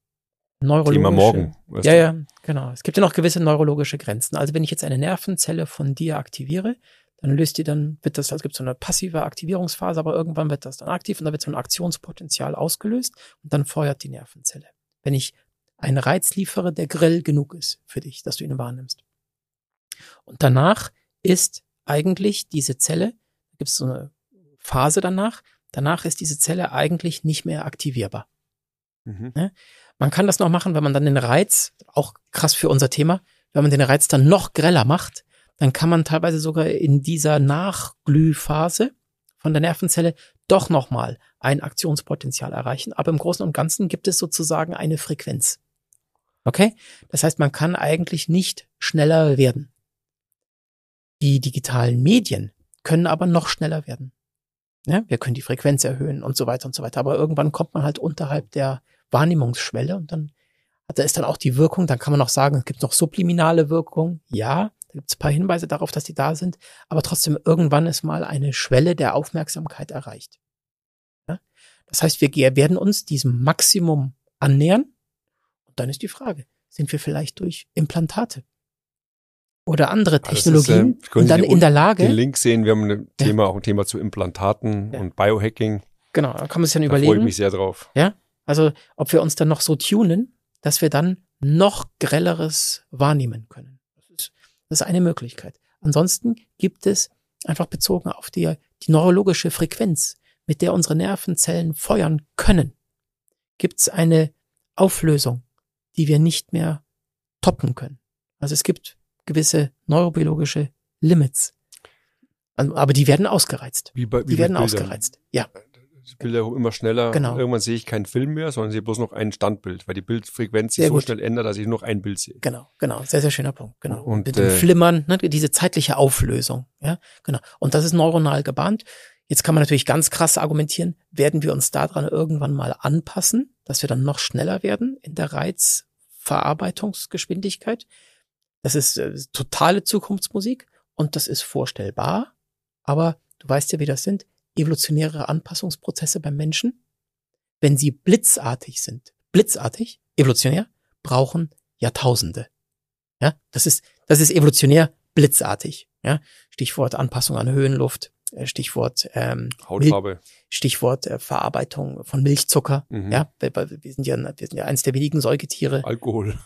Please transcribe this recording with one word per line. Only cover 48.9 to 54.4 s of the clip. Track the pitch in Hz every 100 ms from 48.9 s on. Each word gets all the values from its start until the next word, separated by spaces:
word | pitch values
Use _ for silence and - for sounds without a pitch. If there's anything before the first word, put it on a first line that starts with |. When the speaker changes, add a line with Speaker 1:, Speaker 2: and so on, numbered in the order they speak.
| 156 151 160 156 135
Speaker 1:
werden. | 131 120 147 _ _ _ _ _ _ _ _ _ _ _ _ _ _ -
Die | 143 139
digitalen | 131 131 - 123 117 120
Medien | 143 240 196 101 104 _ _ _
können | - 165 175
aber | 160 180
noch | 170 160
schneller | - 156 156 147
werden. | 131 131 _ _ _